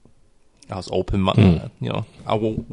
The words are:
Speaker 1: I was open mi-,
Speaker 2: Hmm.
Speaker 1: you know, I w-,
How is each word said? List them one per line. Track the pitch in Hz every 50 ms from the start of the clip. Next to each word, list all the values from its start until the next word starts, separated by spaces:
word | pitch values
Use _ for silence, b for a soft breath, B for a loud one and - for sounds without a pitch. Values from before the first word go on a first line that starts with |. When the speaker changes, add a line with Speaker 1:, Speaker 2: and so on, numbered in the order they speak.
| - _ _ _ _ _ _ _ _ _ _ _ _ -
Speaker 1:
I | 107
was | 92 90 -
open | 95 95 92 - 107 98 95
mi-, | 95
Speaker 2:
Hmm. | 98 - 104 95 82 73 - - - _ 127
Speaker 1:
you | 117
know, | - - 110 - - - -
I | -
w-, | 110 107 110 110 110 - - -